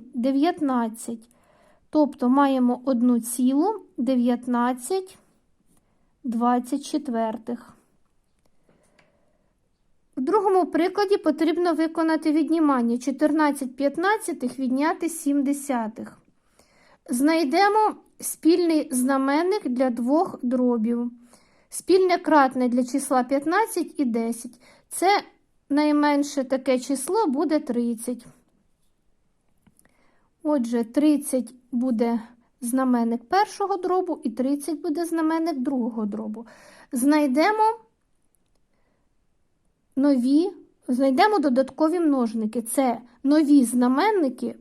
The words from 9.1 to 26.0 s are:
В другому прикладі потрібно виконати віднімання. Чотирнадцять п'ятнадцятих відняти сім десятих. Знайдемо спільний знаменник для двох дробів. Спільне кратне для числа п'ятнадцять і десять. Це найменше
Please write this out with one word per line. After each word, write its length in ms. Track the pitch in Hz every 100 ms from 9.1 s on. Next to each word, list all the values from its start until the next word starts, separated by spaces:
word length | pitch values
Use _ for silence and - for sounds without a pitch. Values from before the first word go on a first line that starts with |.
| _ _ _ _ _ _ _ _ _ _ -
В 40 |
другому 460 | 262 415 403 381 330
прикладі 500 | 302 349 359 403 403
потрібно 580 | 320 294 320 320 349
виконати 580 | 302 320 330 320 320 320
віднімання. 680 | 302 285 330 302 269 233 240
Чотирнадцять 800 | 277 262 302 302 302 285 254 -
п'ятнадцятих 840 | 277 285 370 440 427 277 247 -
відняти 500 | 262 262 302 349 339
сім 360 | 330 285 285
десятих. 720 | 269 277 - 247 220 - 214 - _ _ _ _ _ _ _ _ -
Знайдемо 840 | 240 285 330 302 320 403 415 427 277 _ -
спільний 680 | - - 311 370 349 311 -
знаменник 760 | 254 254 269 269 294 349 415 320
для 220 | 247 262
двох 480 | 247 240 302 381 -
дробів. 720 | 247 247 247 240 220 240 240 - - - _ _ _
Спільне 500 | - - 370 370 349
кратне 500 | 349 302 269 254 247
для 160 | 240
числа 400 | 254 285 277 262
п'ятнадцять 720 | 247 277 285 359 427 370 311 -
і 40 |
десять. 560 | 262 226 233 233 247 - _ _ _
Це 340 | - 349 403 - _ _ _ -
найменше 760 | 285 302 294